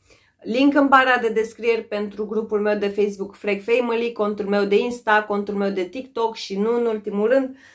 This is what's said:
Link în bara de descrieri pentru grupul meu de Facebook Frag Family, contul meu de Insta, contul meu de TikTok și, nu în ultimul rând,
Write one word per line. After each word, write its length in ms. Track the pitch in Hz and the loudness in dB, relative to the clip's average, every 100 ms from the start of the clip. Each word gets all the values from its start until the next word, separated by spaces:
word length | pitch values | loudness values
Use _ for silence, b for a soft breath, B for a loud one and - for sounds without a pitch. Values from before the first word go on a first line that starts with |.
| b b b b | b b b b
Link 320 | 185 240 285 | -4 2 4
în 140 | 294 277 | 4 6
bara 300 | 269 262 247 | 6 6 2
de 120 | 226 | 0
descrieri 540 | 214 220 - 226 220 | -2 -4 -2 -2 -2
pentru 420 | 214 208 208 202 202 | -2 -6 -6 -6 -6
grupul 340 | 214 220 208 | -4 -2 -2
meu 180 | 208 208 | 0 0
de 100 | 202 | -2
Facebook 480 | 202 208 196 - - | 0 0 -2 -10 -8
Frag 260 | 208 196 | -4 -4
Family, 500 | 196 240 240 233 233 | 0 0 2 0 -2
contul 340 | 233 208 208 196 | -2 -2 -2 0
meu 180 | 202 202 | 0 2
de 120 | 202 | 2
Insta, 460 | 240 240 220 214 | 2 -2 2 2
contul 320 | 214 202 202 202 | 2 -2 -2 -2
meu 140 | 196 | -2
de 140 | 196 | -2
TikTok 520 | 180 262 - - 226 226 | -4 -8 -10 -4 -4 -4
și, 220 | - 196 | -8 -2
nu 180 | 220 240 | 0 0
în 100 | 233 | 0
ultimul 420 | 214 208 196 220 | -2 -4 -2 2
rând, 300 | 269 262 B B | 2 0 B B